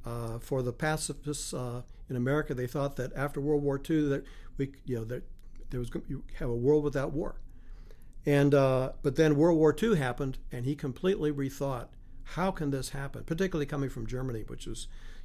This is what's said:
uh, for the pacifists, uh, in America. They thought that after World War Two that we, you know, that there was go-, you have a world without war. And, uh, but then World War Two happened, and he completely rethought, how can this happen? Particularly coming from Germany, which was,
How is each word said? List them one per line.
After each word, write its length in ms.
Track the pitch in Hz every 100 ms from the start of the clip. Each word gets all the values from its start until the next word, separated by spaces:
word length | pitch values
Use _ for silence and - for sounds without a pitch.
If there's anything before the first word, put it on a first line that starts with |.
uh, 340 | 120 120 113 117
for 240 | - 131
the 100 | 123
pacifists, 840 | 117 156 156 - 143 147 143 -
uh, 280 | - 123 120 120 - -
in 60 | 127
America. 360 | 123 147 151
They 140 | 139 123
thought 300 | 151 139 139
that 160 | 123
after 260 | - 143 147
World 220 | 143 151
War 160 | 143 139
Two 300 | 139 160 147
that 160 | 139 - - - -
we, 140 | 135 -
you 120 | - 120
know, 80 |
that 180 | 110 123 - - - - -
there 80 | 127
was 100 | 120
go-, 140 | - -
you 160 | 135 -
have 160 | - 135
a 40 |
world 280 | 120 123 151
without 300 | 147 135 139
war. 280 | 143 - - - - - - - - - - -
And, 280 | 143 143
uh, 380 | 143 135 131 131 -
but 140 | 143 131
then 200 | 156 143
World 220 | 165 160
War 140 | 156
Two 220 | 147 226
happened, 440 | 190 127 123 139 123 -
and 160 | 127 123
he 80 |
completely 580 | 143 143 120 185 202 151
rethought, 560 | 143 135 - 139 123 120 - - -
how 260 | - - 190
can 200 | 185 147
this 200 | 135 127
happen? 340 | 139 139 113
Particularly 420 | 110 165 190 175 143
coming 220 | 143 135
from 180 | 123 113
Germany, 380 | 127 131 117 110
which 180 | 120 -
was, 220 | 120 - - - -